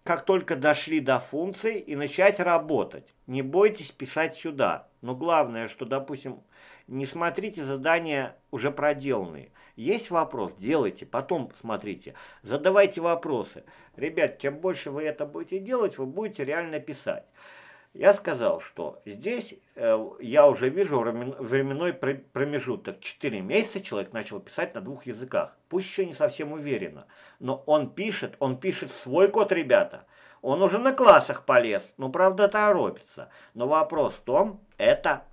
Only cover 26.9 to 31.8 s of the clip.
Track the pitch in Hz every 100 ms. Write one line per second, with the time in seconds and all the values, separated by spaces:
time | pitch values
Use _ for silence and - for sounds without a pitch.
26.9 | 73 - - - _ 127 - - 151 135
27.9 | - 214 185 131 - 131 127 185 - 139
28.9 | - 127 143 202 214 202 180 139 117 87
29.9 | - - _ - - 131 147 190 202 254
30.9 | 262 233 160 - 127 - 127 117 98